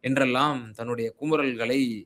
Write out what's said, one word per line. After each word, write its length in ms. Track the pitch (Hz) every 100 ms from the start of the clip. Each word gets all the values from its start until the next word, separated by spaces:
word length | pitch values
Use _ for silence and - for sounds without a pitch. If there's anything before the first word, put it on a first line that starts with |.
என்றெல்லாம் 720 | 127 135 131 123 147 135 117
தன்னுடைய 400 | 104 117 120 113 -
குமுறல்களை 800 | 147 156 139 117 113 135 127 110